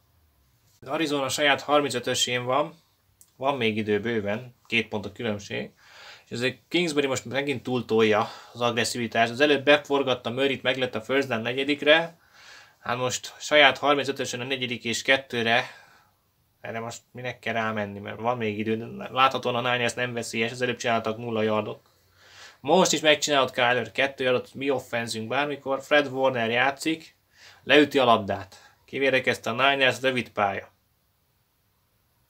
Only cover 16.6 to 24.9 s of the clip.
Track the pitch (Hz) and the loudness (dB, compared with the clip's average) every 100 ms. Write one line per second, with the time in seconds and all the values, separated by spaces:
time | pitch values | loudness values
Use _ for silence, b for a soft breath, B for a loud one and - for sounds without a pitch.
16.6 | 117 113 117 - _ 123 123 120 117 113 | -12 -10 -10 -12 _ -12 -12 -8 -6 -4
17.6 | 110 107 101 101 104 107 117 123 110 104 | -4 -4 -6 -8 -12 -6 -4 -2 -4 -4
18.6 | 110 110 117 131 127 127 131 123 123 120 | -4 -4 -6 -12 -6 2 2 2 -2 -2
19.6 | 123 123 120 120 123 117 117 113 117 123 | -2 0 -2 -2 -6 -6 -6 -4 -4 -2
20.6 | 123 117 123 113 110 104 120 110 110 107 | -4 -2 -2 0 -2 -6 -6 -2 0 0
21.6 | 107 - _ _ _ B B B B B | -4 -10 _ _ _ B B B B B
22.6 | 135 180 170 151 156 147 - 143 123 - | 2 4 4 4 4 4 2 2 2 2
23.6 | 120 123 113 - 135 - 127 123 - 123 | 2 2 -2 -2 -2 -2 0 0 -2 -6
24.6 | 139 127 - | -2 -2 -4